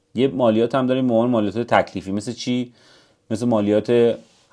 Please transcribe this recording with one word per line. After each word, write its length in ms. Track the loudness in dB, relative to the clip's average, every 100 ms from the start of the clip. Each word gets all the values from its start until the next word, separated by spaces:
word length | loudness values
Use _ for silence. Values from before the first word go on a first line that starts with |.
| _ -2
یه 120 | -2
مالیات 480 | 2 2 2 2 0
هم 120 | 0
داریم 200 | 0 2
به 60 |
عنوان 160 | 2 2
مالیات 280 | 0 -2 -4
تکلیفی. 540 | 0 0 0 -6 -6
مثل 200 | -8 -8
چی؟ 420 | -8 -4 -4 -6 _ _ _ _ _ -8
مثل 140 | -4 0
مالیات 720 | 0 2 0 2 2 2 0 -10 _ _